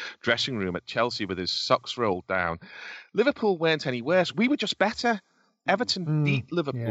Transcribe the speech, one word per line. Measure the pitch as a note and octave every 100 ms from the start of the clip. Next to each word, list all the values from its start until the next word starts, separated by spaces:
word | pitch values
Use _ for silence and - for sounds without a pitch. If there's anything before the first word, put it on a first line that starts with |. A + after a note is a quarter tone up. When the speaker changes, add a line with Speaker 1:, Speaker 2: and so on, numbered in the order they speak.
| - -
Speaker 1:
dressing | - A#2 - A#2+
room | F#2+ F2
at | -
Chelsea | A#2+ A#2+ - G2+
with | F2+
his | F2
socks | - - B2 - -
rolled | A2+ F#2 -
down. | F#2+ F2 E2 - - - - -
Liverpool | - B3 C4+ A3 F3
weren't | D#3+ D#3 D3
any | B2
worse. | A#2+ F#3 E3+
We | D3+ A#3+
were | C#4+
just | G3+ -
better. | F#3+ - A#3+ G#3+ - _ _ _ -
Everton | G3 B3 - E3
Speaker 2:
Mm, | D3+ D3
Speaker 1:
beat | C#3 -
Liverpool | F3 C#3+ B2 A#2